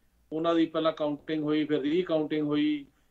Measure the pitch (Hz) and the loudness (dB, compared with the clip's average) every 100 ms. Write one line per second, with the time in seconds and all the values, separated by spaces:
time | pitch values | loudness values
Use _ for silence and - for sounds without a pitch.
0 | _ _ - 156 170 165 160 165 160 156 | _ _ -10 -2 2 2 2 2 0 0
1 | 151 143 - 160 147 151 147 147 147 175 | -4 -4 -4 -4 0 0 2 0 0 0
2 | 180 160 151 151 147 147 151 147 139 _ | 0 0 0 -2 0 0 0 -2 -6 _
3 | _ | _